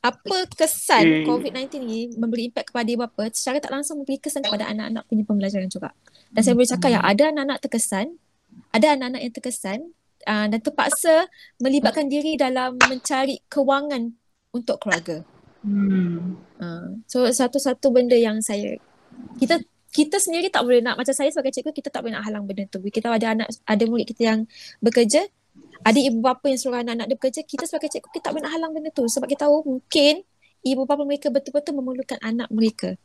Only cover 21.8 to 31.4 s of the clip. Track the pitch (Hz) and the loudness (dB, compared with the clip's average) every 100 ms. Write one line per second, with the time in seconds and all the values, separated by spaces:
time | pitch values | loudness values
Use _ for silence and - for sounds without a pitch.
21.8 | 285 - 226 214 214 214 202 196 196 190 | -8 -6 -6 -6 -6 -8 -8 -8 -8 -8
22.8 | 196 226 233 226 226 220 226 233 - 214 | -4 -4 0 0 2 0 -4 -8 0 2
23.8 | 226 233 - 233 226 220 220 - - - | 2 0 -4 0 2 2 -2 -10 -20 -2
24.8 | 226 233 220 294 392 _ _ - - - | 2 4 6 4 2 _ _ -20 -20 0
25.8 | 214 226 262 226 247 254 285 262 262 240 | 4 6 4 2 0 0 0 -2 -2 -4
26.8 | 240 233 226 262 262 277 302 277 339 311 | -4 -6 -4 -2 -2 -4 -10 -8 -6 -6
27.8 | 208 - - 330 - 311 294 330 330 320 | -6 -8 -10 -8 -6 -6 -4 -6 -6 -6
28.8 | 311 - 233 269 247 277 294 302 302 262 | -6 -2 -2 -2 -4 0 2 2 2 -6
29.8 | _ 320 285 320 - _ _ _ 254 262 | _ 4 4 4 -4 _ _ _ -4 -2
30.8 | 262 285 285 285 294 262 | 0 -2 -2 -2 0 -2